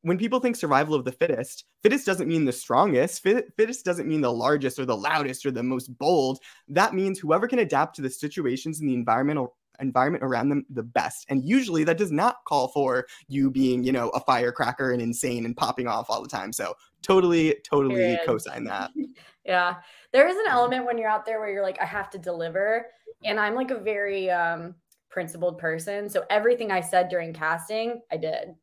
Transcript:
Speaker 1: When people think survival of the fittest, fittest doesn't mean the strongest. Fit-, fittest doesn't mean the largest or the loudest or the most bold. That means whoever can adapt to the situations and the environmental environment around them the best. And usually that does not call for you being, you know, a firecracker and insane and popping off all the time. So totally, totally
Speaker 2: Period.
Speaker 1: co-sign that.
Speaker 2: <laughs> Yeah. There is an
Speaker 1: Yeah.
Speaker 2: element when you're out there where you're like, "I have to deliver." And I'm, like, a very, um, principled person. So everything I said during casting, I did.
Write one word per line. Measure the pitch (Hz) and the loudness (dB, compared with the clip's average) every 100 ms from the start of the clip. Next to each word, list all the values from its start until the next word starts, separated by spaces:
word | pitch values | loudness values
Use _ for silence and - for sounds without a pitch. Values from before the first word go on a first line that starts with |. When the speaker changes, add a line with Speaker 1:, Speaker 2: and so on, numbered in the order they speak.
Speaker 1:
When | 165 180 | 0 0
people | 226 247 | 2 2
think | 247 | 0
survival | 233 165 135 151 | -2 2 4 4
of | 151 123 | 0 0
the | |
fittest, | - 170 123 127 - - _ | 0 0 0 -4 -10 -18 _
fittest | 214 269 233 | 2 2 0
doesn't | 185 151 | 0 0
mean | 165 | 2
the | 143 | 2
strongest. | 120 - 123 202 131 160 - | -2 0 4 4 4 2 0
Fit-, | 190 240 - - | 0 0 0 0
fittest | 220 254 | 0 0
doesn't | 185 170 151 | -4 -2 0
mean | 156 | 0
the | 131 | 0
largest | 117 120 151 131 123 | 2 2 2 0 -4
or | |
the | 127 110 | -2 -2
loudest | 110 160 143 127 143 | 0 0 -2 -4 -4
or | |
the | 123 | -2
most | 123 127 127 123 | -2 -4 -6 -6
bold. | 143 175 131 135 - - _ | 2 4 2 0 -8 -20 _
That | 160 190 | 2 2
means | 190 196 190 | 2 -2 -2
whoever | 151 160 240 | 2 2 4
can | 247 | 0
adapt | 190 139 160 - | 2 2 0 -2
to | |
the | 131 | -8
situations | - 151 165 143 131 160 151 | -6 -8 -2 -2 -2 -6 -4
and | 147 | -2
the | |
environmental | 123 117 113 139 151 123 _ _ _ | -2 2 2 2 -2 -4 _ _ _
environment | 135 123 135 170 | -2 2 2 0
around | 131 123 135 | -2 0 0
them | 143 - | 0 -4
the | 127 | -8
best. | 117 120 82 - - | -2 0 0 -4 -4
And | 135 | -2
usually | 131 254 240 165 | 2 2 2 0
that | 151 190 | 2 2
does | 202 | 0
not | 151 220 - - | 2 0 -2 -2
call | 147 131 | 0 0
for | 147 135 123 123 - _ | 0 0 0 -4 -14 _
you | 139 135 | 0 0
being, | 131 131 123 | 2 2 2
you | 127 | 0
know, | 131 117 | 0 0
a | 123 | -2
firecracker | - 127 123 123 123 123 131 | 2 2 2 0 -2 0 -2
and | 123 | 0
insane | 117 120 143 120 | -2 -2 -4 -2
and | 117 117 | -4 -2
popping | 139 - 123 | -2 0 -2
off | 110 - | -2 -2
all | 113 | -4
the | 104 | -4
time. | 107 95 | -8 -6
So | - 92 - _ _ | -6 -6 -8 _ _
totally, | - 190 180 170 160 - | 2 4 6 4 2 0
totally | - 147 139 | 0 2 2
Speaker 2:
Period. | 123 117 117 - | 2 2 0 0
Speaker 1:
co-sign | 110 - 123 | -2 -4 -10
that. | 120 98 98 302 | -8 -6 -6 -8
Speaker 2:
<laughs> | 262 262 - _ | -10 -12 -20 _
Yeah. | - 180 180 180 - - _ | -2 0 0 -4 -14 -20 _
There | 262 320 | 4 4
is | 370 | 4
an | 440 | 2
Speaker 1:
Yeah. | |
Speaker 2:
element | 247 247 254 | 2 2 0
when | 247 233 | -2 -2
you're | 220 | 0
out | 214 | -2
there | 220 220 | -2 -6
where | 214 | -4
you're | 196 | -2
like, | 196 185 | -4 -2
"I | 170 | -4
have | 208 190 | -4 -8
to | 196 | -8
deliver." | 175 170 165 170 202 226 233 _ - - | -8 -4 -4 -2 0 0 -2 _ -20 -8
And | 220 208 | -4 0
I'm, | 208 | 0
like, | 233 262 | 0 -2
a | 247 | -4
very, | 196 208 202 196 185 | -2 -2 -2 -2 0
um, | 175 170 165 170 180 _ _ _ | 0 0 -2 -8 -16 _ _ _
principled | - 165 165 175 165 | -8 -8 -2 -4 -2
person. | 165 165 165 202 202 | -4 -4 -4 -6 -2
So | 196 - | -4 2
everything | 208 220 240 226 | 2 4 2 2
I | 190 | -2
said | 165 185 180 | 2 2 2
during | 180 165 | -2 -4
casting, | 160 160 165 165 220 226 240 _ | -4 -2 -2 -4 -4 -4 -6 _
I | 160 | -6
did. | 160 156 160 165 | -4 -4 -6 -14